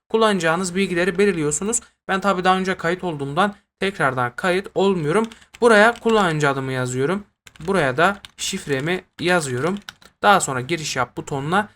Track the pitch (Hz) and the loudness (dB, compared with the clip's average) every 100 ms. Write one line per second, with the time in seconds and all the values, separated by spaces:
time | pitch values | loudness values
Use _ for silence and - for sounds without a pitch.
0 | _ 220 220 196 165 170 185 180 190 175 | _ 0 2 2 0 0 -2 -2 0 0
1 | 185 180 202 175 147 - 202 - - _ | 0 2 0 2 -2 -2 -4 -6 -8 _
2 | - 190 196 190 185 185 190 185 165 180 | -6 -2 0 2 2 2 0 -2 -2 -2
3 | 185 147 139 147 202 - _ _ 190 196 | -4 -6 -4 0 -2 -4 _ _ -4 0
4 | 139 127 123 - - 180 196 - 196 185 | 0 0 -4 -2 -2 -2 -2 0 2 2
5 | 147 190 226 - - - 233 208 220 226 | 0 0 -2 -6 -20 2 6 8 6 4
6 | 226 220 180 156 143 135 131 131 127 127 | 0 2 2 2 0 0 -4 -4 -4 -2
7 | 139 202 - _ - - 160 190 135 127 | -2 -2 -6 _ -20 -10 -2 0 0 2
8 | 180 202 - - - 190 - 135 151 185 | 2 0 -10 -10 -8 -8 -4 -4 -2 -4
9 | - - 170 180 139 123 160 202 - - | -8 -6 0 0 0 -2 -2 -4 -10 -20
10 | - _ 202 185 151 127 131 165 151 135 | -20 _ 4 4 2 -4 -4 -6 -4 -4
11 | 120 - - 143 143 190 208 | -4 -6 -8 -6 -2 -2 -4